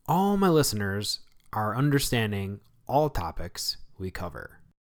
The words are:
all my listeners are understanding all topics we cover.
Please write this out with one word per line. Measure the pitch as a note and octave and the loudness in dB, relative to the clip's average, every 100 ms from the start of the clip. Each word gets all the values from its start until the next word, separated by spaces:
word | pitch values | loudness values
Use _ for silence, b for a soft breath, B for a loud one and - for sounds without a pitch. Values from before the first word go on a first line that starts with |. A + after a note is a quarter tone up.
| - | 0
all | E3+ G3 G3+ | 2 2 4
my | F#3+ | 6
listeners | D#3+ C3+ G#2 G2+ G2 G#2 - - _ - | 6 4 0 -2 -2 -4 -8 -10 _ -8
are | G#2+ G#2+ | -4 -2
understanding | A2 D3 C#3 - A#2+ A2 G2+ G2 G2+ - _ - | 0 2 2 2 0 0 -2 -4 -8 -14 _ -2
all | C3+ D3+ | 2 2
topics | - E2+ - F2 - - - - - | 0 -4 -6 -8 -6 -8 -8 -12 -10
we | F#2 | -10
cover. | - E2 - - - - _ | -8 -10 -10 -14 -18 -20 _